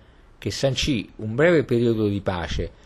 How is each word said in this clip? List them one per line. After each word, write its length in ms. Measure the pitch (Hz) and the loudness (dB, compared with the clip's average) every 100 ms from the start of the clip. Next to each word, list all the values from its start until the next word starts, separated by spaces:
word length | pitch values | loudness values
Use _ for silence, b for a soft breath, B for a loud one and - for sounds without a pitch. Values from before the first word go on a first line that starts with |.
| b b b - | b b b -10
che 140 | 107 | -8
sancì 580 | - 139 127 - 120 - - | -2 -2 0 0 -2 -4 -8
un 160 | 110 | -6
breve 300 | 117 165 165 | 2 4 4
periodo 440 | - 120 120 110 104 | 2 2 2 2 0
di 140 | 101 | 0
pace 500 | - 80 - - 85 b | -2 -4 -4 -4 -6 b